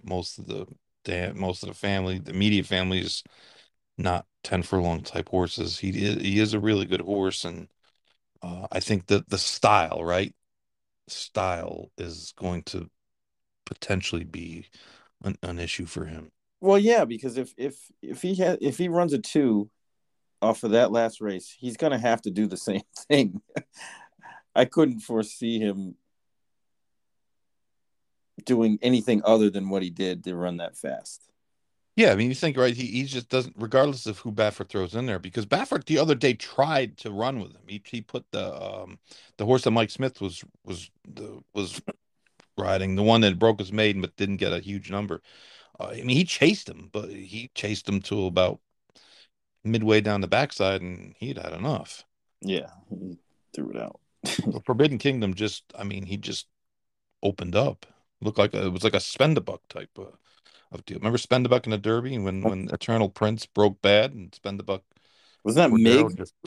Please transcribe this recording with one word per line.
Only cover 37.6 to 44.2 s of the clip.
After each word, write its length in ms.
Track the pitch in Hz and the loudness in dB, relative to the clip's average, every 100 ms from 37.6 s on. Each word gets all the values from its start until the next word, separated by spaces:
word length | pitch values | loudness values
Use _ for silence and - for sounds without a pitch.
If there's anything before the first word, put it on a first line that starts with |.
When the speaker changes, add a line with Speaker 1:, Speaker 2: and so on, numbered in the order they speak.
| 90 | -16
Speaker 1:
He, 140 | 101 - | -16 -12
he 160 | 120 | -12
put 220 | - 123 - | -10 -12 -8
the, 240 | 107 95 71 | -6 -6 -8
um, 380 | 95 98 98 95 _ - - - | -10 -10 -14 -18 _ -20 -18 -4
the 80 | 107 | 2
horse 180 | 127 | 4
that 80 | 120 | 4
Mike 180 | 113 110 | 2 2
Smith 320 | - 131 - | -2 -6 -4
was, 220 | 98 85 - _ | -10 -10 -18 _
was, 280 | - 87 - _ - | -14 -14 -14 _ -20
the, 280 | - 82 - _ - | -16 -16 -16 _ -6
was 260 | 90 - - - _ _ _ _ _ - | -6 -8 -12 -14 _ _ _ _ _ -6
riding, 380 | 95 95 95 95 | 0 0 0 2
the 80 | |
one 180 | 107 113 | 6 8
that 180 | 104 90 | 6 6
broke 200 | 113 104 | 4 4
his 140 | 92 | -2
maiden 280 | 104 107 98 | 2 2 2
but 140 | 87 | -4
didn't 220 | - | -4